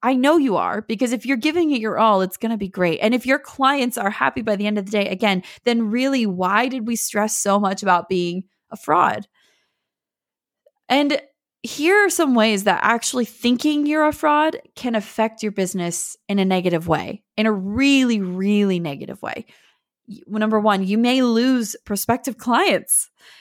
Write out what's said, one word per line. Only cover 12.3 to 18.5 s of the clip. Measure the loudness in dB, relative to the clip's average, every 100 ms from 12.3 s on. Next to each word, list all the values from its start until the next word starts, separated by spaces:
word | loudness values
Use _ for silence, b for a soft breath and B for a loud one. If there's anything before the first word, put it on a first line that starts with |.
ways | 4 4 2
that | 2 2
actually | 2 0 -2 -4
thinking | -4 -2 0 2 2 0 0
you're | 2 2
a |
fraud | 2 2 2 2 -2 -14 -8
can | -4
affect | -4 -4 -2 -2 -2
your | -8
business | -2 -4 -2 -4 -6 -10 -12 _
in | 0
a |
negative | 2 2 2 -2 0
way, | -2 -2 -12 _ -2
in | 0
a |
really, | 0 -4 0 4 4 4 0
really | -2 -2 0